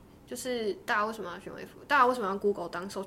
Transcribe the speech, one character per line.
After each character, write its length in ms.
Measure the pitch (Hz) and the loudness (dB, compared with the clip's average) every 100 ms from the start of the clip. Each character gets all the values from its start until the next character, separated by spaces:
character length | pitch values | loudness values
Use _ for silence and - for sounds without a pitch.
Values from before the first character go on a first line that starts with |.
| - - - | -20 -20 -14
就 80 | 247 | -8
是 380 | 254 240 214 - - | -4 -2 -2 -4 0
大 100 | 220 | 0
家 100 | 214 | 0
为 80 | |
什 100 | 220 | -4
么 80 | 175 | -10
要 80 | 175 | -10
选 140 | 170 | -12
F 260 | - 202 - | -12 -14 -16
B， 60 | - | 2
大 120 | 285 | 6
家 60 | 254 | 6
为 80 | |
什 60 | 247 | 4
么 80 | 190 | 0
要 100 | 196 | 2
Google 300 | 202 202 170 | 2 0 -4
当 220 | 175 196 | -6 -8
搜 120 | 196 | -8